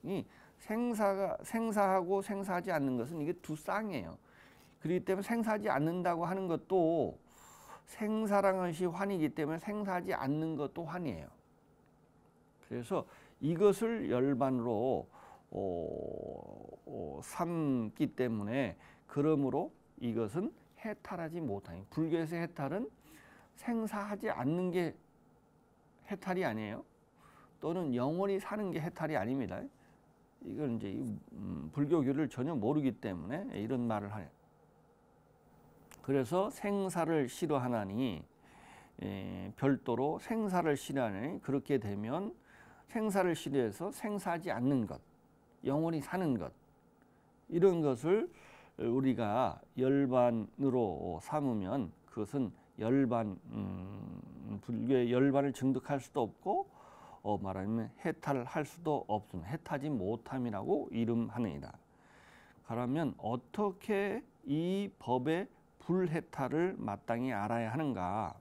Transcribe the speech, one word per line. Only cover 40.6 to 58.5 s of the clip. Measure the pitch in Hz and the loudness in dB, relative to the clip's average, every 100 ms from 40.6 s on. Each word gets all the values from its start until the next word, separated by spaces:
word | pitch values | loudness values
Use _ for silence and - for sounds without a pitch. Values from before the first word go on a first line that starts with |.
| 160 139 | 2 0
싫어하나니, | - 139 117 98 135 196 | -2 0 0 -2 -6 -6
그렇게 | - 135 - 139 | -2 -2 2 0
되면 | 101 101 110 151 208 359 - - - - - | 0 -4 -4 -4 -4 -10 -20 -20 -20 -20 -6
생사를 | 226 214 196 180 156 | -2 2 4 4 2
싫어해서 | 143 135 113 101 175 | 2 2 2 0 -8
생사하지 | - 220 202 180 170 175 | -4 -4 -2 -2 -2 -2
않는 | 113 127 139 104 | 0 4 2 0
것, | 67 - - _ _ _ - 127 | -6 -14 -20 _ _ _ -6 0
영원히 | 143 165 165 | 2 2 -2
사는 | 139 185 170 117 | -2 -2 0 0
것, | 76 - - _ - _ - _ _ _ - | -2 -10 -20 _ -20 _ -20 _ _ _ -2
이런 | 170 190 170 | 4 6 6
것을 | 147 120 151 208 349 - - - - - | 4 2 4 4 2 -8 -20 -20 -20 -4
우리가 | 117 123 135 113 107 110 117 78 - - | 2 4 4 2 2 2 2 0 -10 2
열반으로 | 131 139 135 127 123 117 104 - 139 127 107 80 90 80 | 4 6 6 6 6 4 -2 0 2 4 2 0 -4 -4
삼으면 | - 151 139 110 92 135 90 - - | -2 0 2 0 0 -2 -4 -8 -12
그것은 | - 104 143 110 - - - | -6 -4 -2 -2 -6 -20 -4
열반, | 110 135 131 117 104 92 - | 2 4 4 2 0 -6 -8
음, | 113 95 92 95 101 101 - - - 107 104 | -6 -4 -6 -8 -10 -10 -12 -14 -14 -8 -8
불교의 | - 113 113 131 120 | -4 -2 4 4 6
열반을 | 123 139 139 139 | 6 6 6 2
증득할 | 131 131 131 - 143 | 2 2 2 0 -4
수도 | - 143 | -2 0
없고, | 110 - 185 339 392 - - - - - 104 | 0 -2 -2 -2 -2 -12 -20 -20 -20 -8 -2
어, | 101 | -2
말하면 | 98 95 98 113 107 - 170 | -2 -4 -2 -2 -4 -6 -4
해탈할 | 156 - 139 120 | -4 -2 -2 0